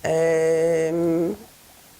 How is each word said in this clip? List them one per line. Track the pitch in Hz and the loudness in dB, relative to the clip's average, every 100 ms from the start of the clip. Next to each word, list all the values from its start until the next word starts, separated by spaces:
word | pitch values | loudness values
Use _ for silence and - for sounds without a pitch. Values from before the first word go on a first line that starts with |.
Em, | 160 160 165 160 160 165 165 165 160 170 170 165 170 208 220 - - - - | 0 0 2 2 2 2 2 0 0 0 0 0 -2 -6 -14 -20 -20 -20 -20